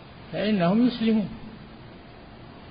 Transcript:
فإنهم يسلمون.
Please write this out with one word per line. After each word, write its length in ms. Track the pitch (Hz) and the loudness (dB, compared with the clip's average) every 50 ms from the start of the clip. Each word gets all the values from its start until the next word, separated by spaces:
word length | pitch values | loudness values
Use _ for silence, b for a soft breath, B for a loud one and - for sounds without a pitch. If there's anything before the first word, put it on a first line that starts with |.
| - - - - - - 160 | -18 -20 -18 -18 -16 -8 -4
فإنهم 540 | 165 185 214 214 190 170 170 196 226 247 | -2 0 2 2 4 4 4 6 6 4
يسلمون. 420 | 240 - - 226 226 220 220 190 - - - - - - - - - - - - - - - - - - - - - - - - - - - - - | 4 4 2 2 4 4 4 2 -2 -6 -10 -12 -14 -16 -16 -18 -18 -18 -18 -18 -18 -18 -18 -20 -20 -20 -20 -20 -20 -20 -20 -20 -18 -18 -18 -18 -14